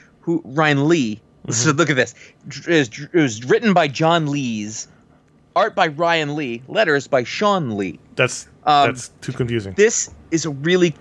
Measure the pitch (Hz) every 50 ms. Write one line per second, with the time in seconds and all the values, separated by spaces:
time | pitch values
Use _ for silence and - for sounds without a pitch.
0 | - _ _ _ - 165 170 160 - 107 131 156 156 151 143 139 143 156 180 165
1 | 123 107 107 - - _ _ _ - - - 113 120 156 143 151 170 147 147 127
2 | 117 - - - - - _ _ - - - 139 - - 170 156 131 110 - 139
3 | 147 - - 175 151 127 107 110 123 127 208 220 233 214 185 175 160 143 123 -
4 | 160 160 170 170 156 143 143 143 135 120 113 107 104 107 110 - - - _ _
5 | _ _ _ _ _ _ _ _ _ _ - 175 208 220 - 202 185 165 143 151
6 | 175 170 170 160 151 143 147 156 147 123 117 120 131 - 143 208 220 165 147 139
7 | - - - 127 123 - - - 208 208 202 185 156 120 107 101 98 90 76 -
8 | _ _ - - 127 123 - - - - _ _ - - 147 143 139 117 127 127
9 | - - _ _ - - 127 - 127 113 120 113 95 98 92 - 208 233 - -
10 | - - - - - - 160 160 147 160 143 135 143 170 180 180 175 175 - -